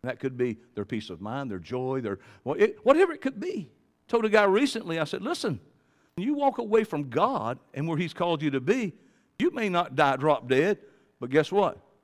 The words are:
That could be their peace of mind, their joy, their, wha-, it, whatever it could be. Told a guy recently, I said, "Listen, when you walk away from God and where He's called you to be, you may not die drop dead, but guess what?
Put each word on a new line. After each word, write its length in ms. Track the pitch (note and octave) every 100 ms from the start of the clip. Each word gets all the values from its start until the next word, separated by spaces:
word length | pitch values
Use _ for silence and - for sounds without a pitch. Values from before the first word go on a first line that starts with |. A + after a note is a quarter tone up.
That 160 | B2+ A#2+
could 180 | C3+ B2
be 200 | B2 A2 _ -
their 100 | G2+
peace 240 | A2+ G2+
of 100 | E2
mind, 300 | G2+ C3 C3+
their 80 | F#2+
joy, 440 | D#2+ B2+ B2+ C3+
their, 180 | A2+ G2 - -
wha-, 100 | -
it, 320 | D#3 G#3+ - A#3+
whatever 280 | D4+ F#4
it 80 | -
could 180 | C4+ A#3+
be. 320 | F4+ F4+ D3+ _ _ _ _
Told 180 | A#3 A3
a 40 |
guy 140 | G#3
recently, 560 | G3+ G3 C#4+ A3+ F3 D#3+
I 60 | D3+
said, 180 | -
"Listen, 360 | A3 F4 G#3 A#2 - _ _ _ _ -
when 120 | A3
you 80 | D4
walk 240 | C#4 C4+
away 240 | A3+ A3
from 260 | G#3+ D3+ C#3
God 480 | A#2+ A3 B3 A2+ B2+ _
and 140 | - D#3+
where 100 | D#3
He's 160 | F3
called 300 | - F3 D#3+
you 80 | D3+
to 80 | C3+
be, 340 | B2+ B3+ G#3 - _ _ _ _
you 100 | E4
may 200 | D4+ G#3+
not 260 | F3 F3 B2+
die 220 | C#3+ C3
drop 300 | D3+ C3 B2+
dead, 300 | C3 F3+ G#3 - _ _ _
but 120 | B2
guess 200 | C#3+ D3
what? 280 | G3 F3+ - _ _